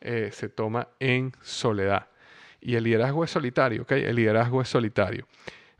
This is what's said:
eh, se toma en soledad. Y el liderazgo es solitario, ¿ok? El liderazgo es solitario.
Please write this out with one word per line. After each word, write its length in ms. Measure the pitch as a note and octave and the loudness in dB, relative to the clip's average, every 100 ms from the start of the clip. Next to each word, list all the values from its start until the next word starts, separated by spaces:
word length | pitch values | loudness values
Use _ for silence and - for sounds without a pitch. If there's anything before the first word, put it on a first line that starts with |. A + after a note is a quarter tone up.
eh, 280 | - A#2 G#2 | -6 -4 -4
se 180 | - G#2 | -6 -8
toma 380 | - G#2+ A#2 B2+ _ | -4 -4 -4 -6 _
en 340 | A#2+ B2+ C3 - | 0 0 -2 -10
soledad. 680 | - - B2 G#2 G2 G2 - _ - - - - - | -14 -4 -2 0 0 0 -4 _ -20 -20 -20 -14 -4
Y 100 | A#2 | 0
el 100 | A2+ | 2
liderazgo 400 | A2 B2+ D3+ E3 | 2 2 0 -2
es 40 | |
solitario, 520 | E3+ C3 C#3 C3 A2 | -2 0 2 2 0
¿ok? 100 | A#2+ | -2
El 240 | C3+ G2 A#2+ | 0 0 2
liderazgo 460 | A2 A2 A#2+ C3 | 4 4 2 0
es 80 | B2+ | 0
solitario. 580 | B2+ A2 - F#2+ A2 - _ - - - | 0 0 0 0 -2 -12 _ -20 -20 -20